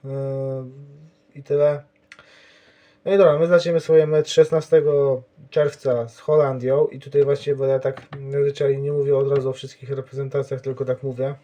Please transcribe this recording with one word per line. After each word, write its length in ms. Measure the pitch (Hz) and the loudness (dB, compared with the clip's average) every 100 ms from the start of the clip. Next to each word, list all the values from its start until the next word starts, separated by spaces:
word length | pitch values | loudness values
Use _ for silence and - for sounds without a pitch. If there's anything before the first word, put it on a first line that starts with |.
yy, 60 | 135 135 135 135 135 135 127 135 143 143 156 _ _ | -8 -8 -6 -6 -6 -8 -10 -18 -20 -20 -20 _ _
i 80 | 147 | -20
tyle. 400 | 139 147 147 143 - _ _ - _ - _ _ _ _ _ _ | -4 2 2 0 -10 _ _ -20 _ -20 _ _ _ _ _ _
No 100 | - | 0
i 40 | 196 | 6
dobra, 200 | 175 147 | 6 4
my 80 | 170 | 4
zaczniemy 340 | 175 170 165 | 4 4 -2
swoje 260 | - 160 156 | 4 4 6
mecz 220 | 156 151 | 0 2
szesnastego 960 | - 156 160 156 160 147 143 139 127 - _ 143 | 2 4 2 2 2 4 2 2 0 -6 _ -6
czerwca 580 | 160 147 - 135 120 117 | -2 -2 -2 -4 -2 -4
z 100 | - | -10
Holandią 680 | - 151 139 131 127 139 156 | 0 2 2 0 0 0 -2
i 140 | 135 | -10
tutaj 240 | 135 143 | -4 0
właśnie, 300 | 139 139 147 | 0 0 -2
bo 120 | 139 135 | -2 0
ja 120 | 135 | 0
tak 240 | 135 131 - 143 135 | -2 -8 -16 -16 -8
zazwyczaj 480 | 143 143 139 143 139 | -2 -2 0 -2 -2
nie 140 | 143 | -2
mówię 240 | 147 139 135 | -2 0 0
od 200 | 139 139 | 2 0
razu 140 | 131 | -2
o 20 | |
wszystkich 380 | 131 131 - 123 | -8 -14 -18 -12
reprezentacjach, 720 | 135 131 131 135 143 131 131 | -10 -10 -10 -6 -6 -6 -8
tylko 240 | 135 127 | -8 -8
tak 180 | 127 127 | -6 -4
mówię. 320 | 135 123 135 143 | -6 -6 -6 -8